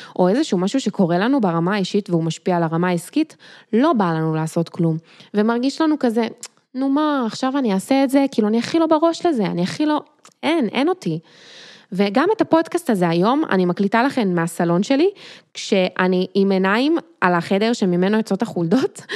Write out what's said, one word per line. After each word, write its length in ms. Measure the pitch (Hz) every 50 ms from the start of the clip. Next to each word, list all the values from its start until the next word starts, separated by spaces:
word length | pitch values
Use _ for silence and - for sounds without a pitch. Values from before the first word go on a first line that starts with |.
| - - - -
או 100 | 180 180
איזשהו 280 | 202 277 320 - 208
משהו 220 | 175 185 208 - 269
שקורה 380 | - 208 - - 185 160 175
לנו 240 | 175 202 247 277 277
ברמה 340 | 208 180 165 170 165 180 214
האישית 340 | 208 185 - - 202 196 -
והוא 140 | 170 165 165
משפיע 340 | 165 165 - - 185 180
על 60 | 170 165
הרמה 240 | 156 165 165 175
העסקית, 500 | 180 180 170 - - - 294 311 - - _ - - - - - - 214
לא 200 | 226 277 330 330
בא 200 | 214 190 170 165
לנו 220 | 160 160 160 156
לעשות 340 | 156 160 160 - 170 165 -
כלום. 280 | - - 165 165 160 160 - _ - - - - -
ומרגיש 480 | 208 208 226 233 240 247 277 277 -
לנו 140 | 320 302 311 294
כזה, 280 | - 240 214 233 226 - - - - - _ _ _ _ -
"נו 160 | 254 269 277
מה, 340 | 269 294 311 302 294 269 233
עכשיו 320 | 214 - - 262 262 262
אני 160 | 285 262 220 190
אעשה 300 | 190 - - 269 269 277
את 60 | 247
זה?" 160 | 269 277 277 269
כאילו, 160 | - - 214
"אני 120 | 208 220 233
הכי 200 | 240 - - 330
לא 80 | 330
בראש 380 | 311 320 302 330 330 330 - -
לזה, 200 | 349 294 226 196
אני 180 | 170 175 170 180
הכי 220 | - - - 302
לא" 160 | 302 302 294 - _ _ _ - - _ - -
אין, 240 | 269 330 330 240
אין 220 | - - 240 285 349
אותי. 300 | 370 370 - 185 156 165 - - - - - - - - - - - - - -
וגם 380 | 190 180 202 202 196 262 320 392 440
את 60 | -
הפודקאסט 480 | 320 - 320 320 330 - - 349 - -
הזה 200 | 220 180 180 170
היום, 340 | 170 170 185 226 262 302 311 -
אני 160 | - 185 180
מקליטה 380 | 175 175 - 196 196 - 226 247
לכן 320 | 277 - 254 214 190 180
מהסלון 480 | 170 170 170 - - 175 170 170 175 -
שלי, 260 | - 220 269 349 403 - - - - - - _ _ -
כשאני 720 | - - - 214 190 185 180 - - 185 185 185 180 185 - -
עם 180 | 202 196 196
עיניים 460 | 190 185 190 190 202 233 269 302 339 311 - - _ -
על 140 | - 180 180
החדר 380 | 170 170 - 202 196 220 226 240
שממנו 440 | - 214 185 175 175 180 196 214
יוצאות 240 | 220 214 - 196 185
החולדות, 600 | 240 214 - 180 170 165 202 269 320 403 - - - - -